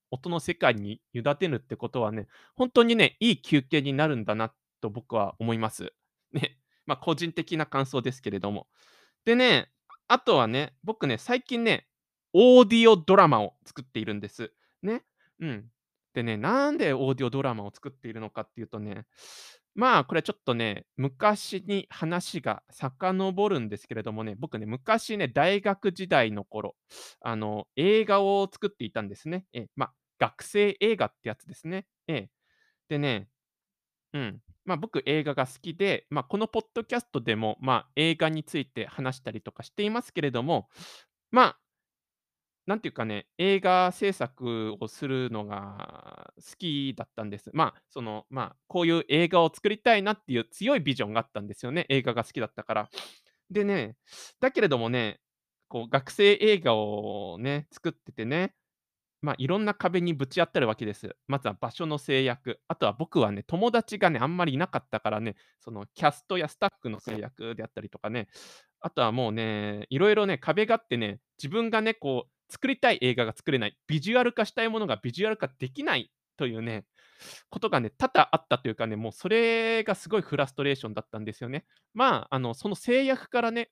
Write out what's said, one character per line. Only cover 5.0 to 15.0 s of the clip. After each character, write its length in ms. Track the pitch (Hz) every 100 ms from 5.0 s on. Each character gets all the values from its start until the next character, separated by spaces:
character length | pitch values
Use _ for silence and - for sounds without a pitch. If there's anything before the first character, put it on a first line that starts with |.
| -
は 200 | 117 98 -
思 160 | 113
い 40 | 113
ま 120 | 110
す。 220 | - - - _ _ _
ね。 260 | 139 - - _ _ -
ま 80 |
あ、 40 | 135
個 160 | -
人 180 | 156 170
的 240 | 160 156 160
な 100 | 151
感 200 | 135 135
想 160 | 135
で 80 | 123
す 80 | 127
け 100 | 104
れ 100 | 98
ど 100 | 98
も。 160 | 104 - _ _ _ _ _
で 100 | -
ね、 360 | 240 247 135 - _ _ - -
あ 100 | 247
と 180 | - 160
は 120 | 113
ね、 260 | 127 151 -
僕 240 | 190 220 143
ね、 120 | 110
最 240 | - 247
近 200 | - 233
ね、 240 | 226 156 - _ _ _ _
オ 300 | 175 247 254
ー 60 | 208
デ 80 | 233
ィ 140 | 226
オ 60 | 202
ド 200 | 156 196
ラ 120 | 165
マ 120 | 117
を 140 | 104 -
作 180 | - -
っ 20 |
て 160 | 127 117
い 40 |
る 100 | 110
ん 60 | 104
で 80 | 101
す。 240 | - 110 _ _ _
ね。 220 | 190 233